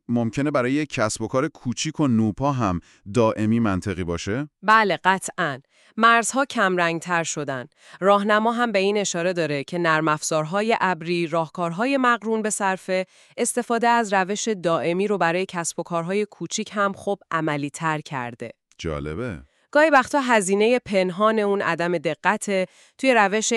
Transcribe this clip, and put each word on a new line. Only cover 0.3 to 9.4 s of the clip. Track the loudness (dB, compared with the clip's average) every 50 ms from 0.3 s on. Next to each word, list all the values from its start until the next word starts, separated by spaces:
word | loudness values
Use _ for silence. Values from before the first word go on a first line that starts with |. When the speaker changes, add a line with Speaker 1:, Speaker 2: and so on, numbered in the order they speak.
| -2 -2 -2 0
Speaker 1:
برای | 2 0 0 0
یک | 0 -2 -2 -4 -2
کسب | 0 0 0 -2 -4
و | -6
کار | -2 -2 0 -2
کوچیک | -2 -4 -6 -6 -6 -4 -4 -4 -4 -2 0
و | 2
نوپا | 4 4 4 4 2 0 0 -2 -2
هم | 0 0 0 0 0 -2 -6 _ _ _ -10 -2 2
دائمی | 2 4 2 2 0 0 0 2 2
منطقی | 2 2 0 -2 -2 -4 -4 -4 -4
باشه؟ | -4 -4 -4 -4 -4 -4 -4 -6 -8 _ _
Speaker 2:
بله، | 2 4 4 4 4 2 0 0 0
قطعاً. | 0 0 0 -2 -8 -6 -4 -4 -4 -6 -8 -14 _ _ _ _ _ -2
مرزها | 2 4 6 6 4 2 0 0 -2 -2
کمرنگتر | -2 0 0 2 2 2 2 0 0 0 -2 -4 -2 -2 -2 -2
شدن. | -2 -4 -6 -6 -6 -6 -8 -8 -12 _ _ -20 -20 -8 0
راهنما | 4 4 4 6 6 4 4 4 4 2
هم | 2 0 0 0
به | 2 2
این | 2 2 2
اشاره | 0 0 -2 -2 -2 -2 -2 0
داره | 0